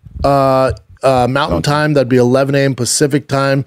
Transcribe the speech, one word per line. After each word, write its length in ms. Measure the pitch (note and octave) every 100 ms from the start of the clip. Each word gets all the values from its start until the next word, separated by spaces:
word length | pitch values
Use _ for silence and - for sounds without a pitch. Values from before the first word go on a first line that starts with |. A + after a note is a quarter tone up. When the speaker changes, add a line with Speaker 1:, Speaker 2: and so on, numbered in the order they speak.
| - -
Speaker 1:
uh, 40 | C#3
uh, 440 | C#3 C3+ C3 C3 A#2+ _ -
Mountain 320 | C3+ B2+ D3
Speaker 2:
Mountain. 280 | C3+ D3+ E3+
Speaker 1:
Time. 300 | - D3 D3+
That'd 140 | C#3+ B2
be 80 | B2+
eleven 360 | B2 C3 C#3
A 60 | C#3
M 160 | C#3 B2+
Pacific 520 | A#2 - D3+ C#3+ -
Time, 380 | C#3 C3+ C#3